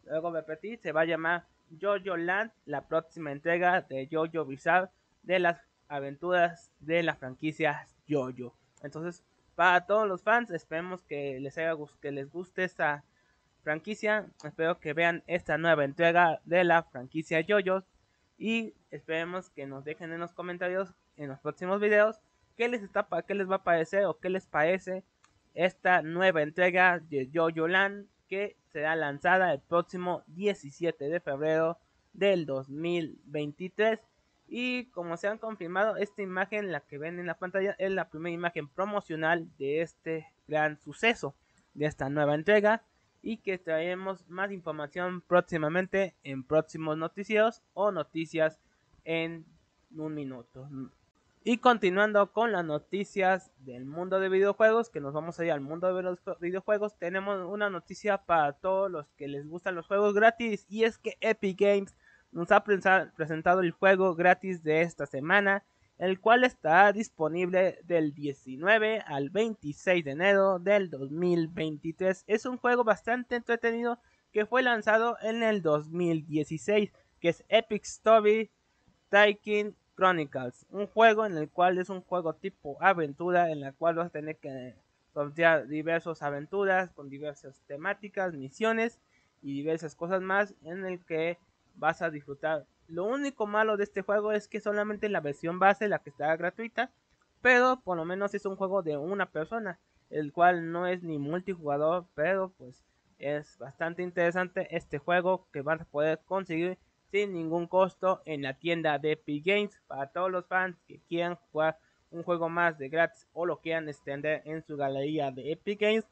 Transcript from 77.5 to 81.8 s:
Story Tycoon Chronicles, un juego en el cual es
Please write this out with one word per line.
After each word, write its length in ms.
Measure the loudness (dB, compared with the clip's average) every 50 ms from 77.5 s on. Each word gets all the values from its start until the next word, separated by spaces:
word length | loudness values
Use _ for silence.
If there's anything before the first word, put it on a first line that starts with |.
| 2 2 2 _ -6 -6 -6
Story 680 | -10 -16 0 _ 6 6 8 8 6 4 4 0 -4 _ _ _ _ _ _ _ _ _ _ _ _
Tycoon 640 | 6 6 6 6 4 0 _ -2 -2 -2 -2 -4 -8 _ _ _ _
Chronicles, 680 | 2 4 4 4 2 -2 -4 -6 -8 -8 -8 -10 -14 -20 _
un 180 | -8 -6 -6
juego 380 | -4 _ 6 6 6 6 4 0
en 120 | -2 -2
el 120 | -4 -6 -4
cual 300 | _ 2 2 4 4
es 100 | 2